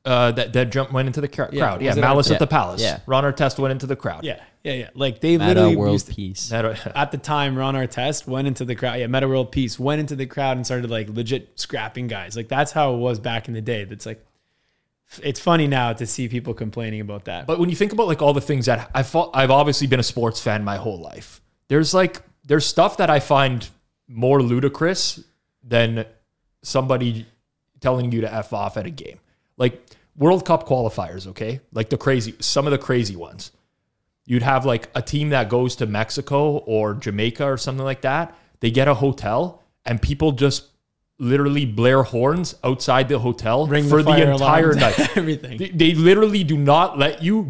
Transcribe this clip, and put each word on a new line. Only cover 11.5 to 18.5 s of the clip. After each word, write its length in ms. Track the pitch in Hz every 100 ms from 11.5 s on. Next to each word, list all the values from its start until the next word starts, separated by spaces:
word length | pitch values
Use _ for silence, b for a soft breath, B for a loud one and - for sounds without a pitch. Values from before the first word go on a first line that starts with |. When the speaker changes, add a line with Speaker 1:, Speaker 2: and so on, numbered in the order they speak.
| -
Speaker 2:
scrapping 480 | - 131 110 123 123
guys. 280 | 104 90 107
Like, 120 | 113
that's 240 | 135 147
how 240 | 160 143 123
it 20 |
was 220 | 123 113
back 280 | 117 113 -
in 60 |
the 80 | 113
day. 220 | 110 113
That's, 240 | 98 104 107
like, 180 | 107 _ _ _ _ _ _ _ _ _
f-, 80 | -
it's 160 | 143 127
funny 280 | 180 170 147
now 260 | 135 120
to 140 | 113 113
see 200 | - 120
people 280 | 123 120 107
complaining 460 | 110 107 113 107
about 240 | 104 104 -
that. 200 | 87 -
Speaker 1:
But 140 | 170
when 100 | 175
you 60 | 170
think 160 | 202
about, 160 | 214 208
like, 160 | 151
all 100 | 147
the 80 | 143
things 240 | -